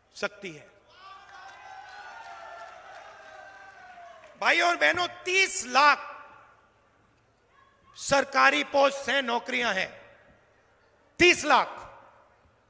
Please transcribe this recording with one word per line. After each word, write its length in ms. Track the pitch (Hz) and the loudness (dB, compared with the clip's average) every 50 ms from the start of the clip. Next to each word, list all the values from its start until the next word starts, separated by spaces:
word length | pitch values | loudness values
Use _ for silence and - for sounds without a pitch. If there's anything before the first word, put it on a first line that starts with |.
| _ _ _ | _ _ _
सकती 340 | - - 196 - - - 185 | -8 -8 -8 -8 -10 -16 -16
है। 160 | 156 147 123 - _ _ _ _ _ - - - - - - - 392 370 349 - - - - - - - - - - - - - - - 906 - - - - - - 698 - - - - - - - - - - - - - - - - - - - - - - - - - - - - - - - - - - - - | -16 -16 -20 -20 _ _ _ _ _ -20 -20 -20 -20 -20 -20 -20 -20 -20 -20 -20 -20 -20 -20 -20 -20 -20 -20 -20 -20 -20 -18 -18 -18 -20 -20 -20 -20 -18 -18 -18 -18 -18 -20 -20 -20 -20 -20 -20 -20 -20 -20 -20 -20 -20 -20 -20 -20 -20 -20 -20 -20 -20 -20 -20 -20 -20 -20 -20 -20 -20 -20 -20 -20 -20 -20 -20 -10 -2
भाइयों 280 | 196 233 294 339 339 349 | 0 2 2 4 2 2
और 80 | 349 | 2
बहनों, 300 | 330 302 302 320 349 359 339 - - - | 2 2 2 2 0 -2 -6 -8 -10 -8
तीस 420 | 359 359 381 381 359 - - - 247 | -2 0 0 0 0 -2 -6 -6 -2
लाख 420 | 247 254 285 294 277 - - - - - - - - - - _ _ _ _ _ _ _ _ _ _ _ _ _ _ _ _ _ _ _ _ _ _ _ _ _ _ _ _ _ _ | 2 4 4 4 4 2 -2 -8 -16 -18 -20 -20 -20 -20 -20 _ _ _ _ _ _ _ _ _ _ _ _ _ _ _ _ _ _ _ _ _ _ _ _ _ _ _ _ _ _
सरकारी 680 | - - - 277 277 262 - - 262 262 269 277 294 285 | -12 -2 2 2 2 2 2 2 4 4 4 4 2 0
पोस्ट 420 | - - 277 277 277 277 - - 240 | 0 2 4 4 4 2 -2 -4 -4
हैं, 140 | 247 277 269 | -2 -2 -2
नौकरियां 520 | 240 233 233 226 - 254 247 240 233 196 | -2 -4 -4 -4 -4 -4 -4 -2 -2 -2
हैं, 140 | 190 175 135 - - - - - _ _ _ _ _ _ _ _ _ _ _ _ _ _ _ _ _ _ _ _ - | -4 -4 -6 -8 -14 -20 -20 -20 _ _ _ _ _ _ _ _ _ _ _ _ _ _ _ _ _ _ _ _ 2
तीस 240 | 339 359 330 - - | 4 4 4 4 2
लाख। 360 | 302 277 226 175 - - - - - - - - - _ _ _ _ _ _ _ _ _ _ _ _ | 2 2 2 2 0 -6 -14 -18 -18 -20 -20 -20 -20 _ _ _ _ _ _ _ _ _ _ _ _